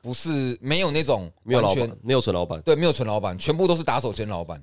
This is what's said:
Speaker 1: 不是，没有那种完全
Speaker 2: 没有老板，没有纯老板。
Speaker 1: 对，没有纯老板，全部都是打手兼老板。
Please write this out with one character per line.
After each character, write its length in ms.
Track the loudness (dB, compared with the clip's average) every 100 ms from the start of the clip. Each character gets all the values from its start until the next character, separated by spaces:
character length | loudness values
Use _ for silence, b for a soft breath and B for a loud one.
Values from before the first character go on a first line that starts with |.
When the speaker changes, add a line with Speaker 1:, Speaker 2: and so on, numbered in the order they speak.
Speaker 1:
不 120 | -8
是， 440 | -6 -2 -2 -2 -4
没 180 | -2 0
有 120 | 2
那 120 | 0
种 280 | 0 0 -2 -10 0
完 220 | 2 4
全 80 | 2
Speaker 2:
没 60 |
有 20 | 0
老 20 |
板， 100 | -4
没 120 | 0
有 80 | 2
纯 120 | 2
老 120 | 0 -2
板。 160 | -2
Speaker 1:
对， 140 | 2 2
没 100 | 2
有 60 |
纯 160 | 0 -2
老 120 | -2
板， 180 | -2 -4
全 180 | -2 2
部 120 | 2
都 80 | 2
是 80 |
打 160 | 2 0
手 120 | 0
兼 160 | -4 -6
老 160 | -6
板。 180 | -8 -12